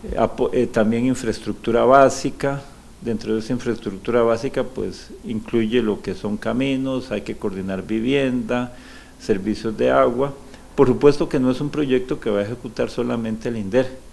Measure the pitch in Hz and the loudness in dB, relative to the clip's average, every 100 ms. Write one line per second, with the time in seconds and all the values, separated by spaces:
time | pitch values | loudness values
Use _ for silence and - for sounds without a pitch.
0 | 208 - 113 - 127 127 117 117 110 117 | -6 0 0 2 0 2 0 2 2 2
1 | 127 120 113 104 - 101 - 113 120 135 | 0 0 -2 -4 -6 -6 0 4 8 8
2 | 135 131 139 - 143 139 - - - - | 8 4 -6 -4 -4 -4 -10 -20 -20 -10
3 | 120 110 - 110 107 123 120 107 - 95 | -4 -4 -2 -4 -2 -4 -2 -4 -4 -6
4 | - 120 117 113 135 135 127 - 98 - | 0 2 4 2 -2 -4 -4 -4 -6 -8
5 | - - - 110 - 117 110 120 110 98 | -16 -14 -8 -6 -2 0 2 2 2 -2
6 | - 95 104 104 113 117 135 135 135 131 | -4 -6 -4 -4 -2 0 0 0 -2 -4
7 | - 104 95 113 110 95 95 95 92 110 | -4 -6 -6 -6 -6 -4 -4 -6 -4 -2
8 | 117 139 135 123 110 123 123 - - - | 0 0 0 -2 -2 -2 -4 -10 -18 -20
9 | - - - 98 98 101 113 107 123 135 | -20 -16 -2 -2 0 -2 -4 0 2 4
10 | 131 120 143 - - - - - 127 117 | 4 2 -2 -4 -16 -20 -10 4 4 8
11 | 143 143 131 139 127 127 147 147 139 127 | 6 6 0 2 2 0 -2 -2 2 2
12 | 127 151 117 101 104 117 123 - 117 - | 0 -4 0 0 0 -4 -10 -4 -4 -2
13 | 123 117 113 110 127 113 98 117 131 - | -2 -2 -2 -4 -4 -4 0 2 2 -4
14 | - | -18